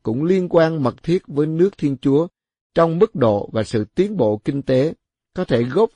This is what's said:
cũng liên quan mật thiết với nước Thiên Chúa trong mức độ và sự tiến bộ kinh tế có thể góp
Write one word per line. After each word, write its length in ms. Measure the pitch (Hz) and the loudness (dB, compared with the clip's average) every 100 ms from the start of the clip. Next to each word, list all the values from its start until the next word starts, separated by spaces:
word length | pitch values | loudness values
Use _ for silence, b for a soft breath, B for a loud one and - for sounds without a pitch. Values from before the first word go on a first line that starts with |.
cũng 200 | 113 120 | -6 -2
liên 240 | 165 190 180 | 0 0 0
quan 340 | 170 160 160 | 2 2 0
mật 200 | 127 - | -4 -4
thiết 240 | - 185 - | -4 -4 -4
với 200 | 143 156 | -4 -2
nước 300 | 160 196 - | 0 0 0
Thiên 200 | 147 135 | -4 -2
Chúa 300 | 139 139 175 _ _ _ _ 175 | 0 0 0 _ _ _ _ 0
trong 240 | 165 165 | 0 2
mức 160 | 220 165 | 0 2
độ 340 | 117 101 - | 2 2 -2
và 100 | 110 | -6
sự 220 | 107 113 104 - | -4 -4 -2 -2
tiến 220 | 202 196 | -2 0
bộ 200 | 110 107 | 0 -2
kinh 240 | - 139 | -4 -4
tế 320 | - 131 156 - _ _ _ | 0 0 0 -4 _ _ _
có 120 | - 180 | -8 -2
thể 180 | 120 | -2
góp 280 | 123 156 226 | 0 0 0